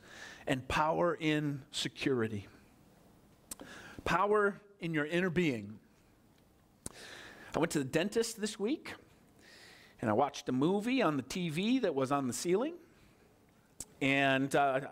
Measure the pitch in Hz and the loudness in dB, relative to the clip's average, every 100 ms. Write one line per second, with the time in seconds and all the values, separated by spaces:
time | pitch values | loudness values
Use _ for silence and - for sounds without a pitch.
0 | - - - - - 135 - - 156 160 | -18 -18 -16 -8 -2 -2 0 2 2 2
1 | 175 151 160 151 147 143 - - 151 - | 2 2 0 2 0 -4 -6 -6 -6 0
2 | 143 127 110 107 - - - - - - | 2 2 2 -2 -8 -18 -20 -20 -20 -20
3 | - - - - - - - - - - | -20 -20 -20 -20 -18 -16 -16 -18 -18 -6
4 | - 170 202 214 202 175 - - 170 160 | 0 2 4 4 2 0 -12 -8 -2 -2
5 | 151 175 185 165 170 117 101 107 - _ | 0 0 2 2 2 0 -4 -14 -20 _
6 | _ - - _ _ _ _ _ - - | _ -20 -20 _ _ _ _ _ -16 -14
7 | - - - - - - 160 160 131 160 | -18 -16 -18 -18 -4 0 2 0 0 0
8 | 196 226 226 - 214 - 208 302 - - | 0 0 -2 -4 -6 -4 -2 -4 -6 -14
9 | - - - - - - - - - - | -18 -20 -20 -20 -20 -20 -20 -20 -20 -4
10 | 117 107 127 - - 127 156 202 220 262 | 0 2 2 0 -4 0 2 2 2 2
11 | 180 143 117 190 170 151 208 262 202 135 | 2 0 -2 -4 -2 0 0 2 2 0
12 | 131 143 131 117 175 185 294 349 - - | 0 0 -2 -2 0 2 0 -6 -16 -20
13 | - - - _ _ _ _ - - - | -20 -20 -20 _ _ _ _ -16 -14 -2
14 | 135 139 139 135 135 147 143 131 139 | 2 4 4 4 2 2 4 2 -2